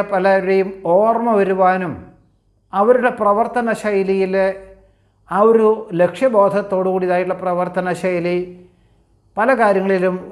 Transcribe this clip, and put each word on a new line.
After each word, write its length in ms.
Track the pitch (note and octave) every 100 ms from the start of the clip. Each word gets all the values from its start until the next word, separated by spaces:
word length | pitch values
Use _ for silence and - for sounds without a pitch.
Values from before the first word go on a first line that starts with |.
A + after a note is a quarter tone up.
| G3+
പലരുടെയും 580 | F#3+ F#3+ F#3+ F3+ F#3+ F#3+ F#3+ E3 F3+
ഓർമ്മ 340 | A3 A#3 A#3+ G#3+
വരുവാനും 540 | F#3+ F#3+ F#3 F#3 F3+ G2 - _ _ _ _ _ _
അവരുടെ 380 | F#3 G#3 B3+ A#3+ -
പ്രവർത്തന 520 | G#3 G#3 A#3 A#3+ A#3 G#3+
ശൈലിയിൽ 520 | G#3+ G3 F#3+ F#3+ F#3+ F#3+ F#3+ F#3+ - - _ _ _ _ -
ആ 80 | F3+ A3
ഒരു 160 | A3+ A3 A3 - E3+
ലക്ഷ്യബോധത്തോടു 880 | F3 F3 C4 G#3+ G3 G3 G3 F#3 F#3+
കൂടിയതായിട്ടുള്ള 480 | F#3 F3+ F3+ F#3 F3+
പ്രവർത്തന 480 | F#3 F3 F3+ F3+ F3+ F3
ശൈലി 360 | F#3 F3+ E3+ F3+ F3+ - - _ _ _ _ _ _ -
പല 120 | A3+ B3+
കാര്യങ്ങളിലും 560 | G#3+ G3 G3 F#3+ F#3 F#3 F#3